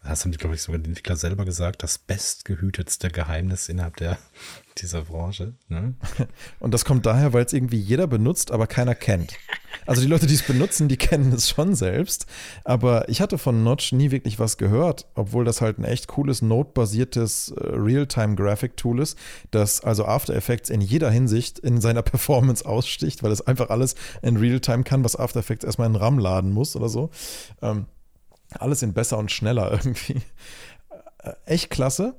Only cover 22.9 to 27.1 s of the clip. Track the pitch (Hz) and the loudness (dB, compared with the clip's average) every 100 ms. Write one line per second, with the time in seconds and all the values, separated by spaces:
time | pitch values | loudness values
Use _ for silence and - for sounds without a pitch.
22.9 | - 156 - 107 104 - 127 120 113 131 | -2 -4 -2 0 0 0 0 0 2 0
23.9 | - - - - 113 120 127 127 120 131 | -2 -12 -4 0 4 4 2 0 0 2
24.9 | 135 127 - 120 120 - 117 - 104 117 | 2 2 0 -2 -4 -4 -4 -4 0 2
25.9 | 107 107 139 95 92 95 104 143 - 117 | 2 2 2 2 2 2 0 -2 -2 -4
26.9 | 113 160 | -2 -6